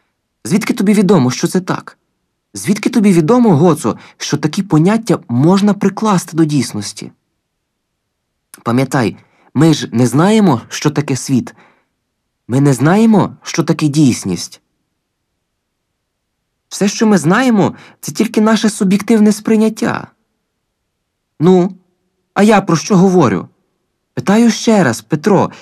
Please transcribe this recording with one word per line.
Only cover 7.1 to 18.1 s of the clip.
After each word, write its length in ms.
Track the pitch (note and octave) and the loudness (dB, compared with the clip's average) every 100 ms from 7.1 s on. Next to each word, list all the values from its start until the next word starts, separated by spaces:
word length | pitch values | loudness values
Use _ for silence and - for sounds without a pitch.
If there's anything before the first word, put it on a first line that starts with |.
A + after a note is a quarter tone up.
| _ _ _ _ _ _ _ _ _ _ _ _ _ _ - | _ _ _ _ _ _ _ _ _ _ _ _ _ _ -12
Пам'ятай, 540 | A#2 A#2+ C3+ C#3+ G#2 G2 _ _ _ | -4 -4 -2 -2 -4 -6 _ _ _
ми 200 | A#2+ D#3+ | 0 2
ж 140 | D3+ D#3 | 2 -2
не 140 | A#2 B2 | -2 0
знаємо, 540 | C3 F#3 A3 G3 A#2 - | 2 2 2 2 0 -6
що 220 | - D3+ | -6 -4
таке 260 | D3 D3 C3 | -4 -4 -8
світ. 380 | - B2+ - - _ _ _ _ _ _ _ _ - | -2 -4 -4 -16 _ _ _ _ _ _ _ _ -4
Ми 120 | B2+ | 0
не 120 | C#3+ | 0
знаємо, 640 | B2 D3 G3+ A3+ G3+ G#2 - | 2 2 2 4 2 0 -6
що 200 | - - | -8 -4
таке 260 | D#3+ D#3+ D3+ | -2 -2 0
дійсність. 720 | C#3+ C#3 G2+ G2 F2 - - _ _ _ _ _ _ _ _ _ _ _ _ _ _ _ _ _ _ _ _ _ | 2 2 0 -6 -8 -10 -18 _ _ _ _ _ _ _ _ _ _ _ _ _ _ _ _ _ _ _ _ _
Все, 200 | - G3+ | -4 -4
що 180 | - A3 | 0 0
ми 120 | G3 | 2
знаємо, 560 | C#3+ G#3 C4 G#3+ C3 - - _ | 2 0 2 0 0 -4 -20 _
це 120 | - | -12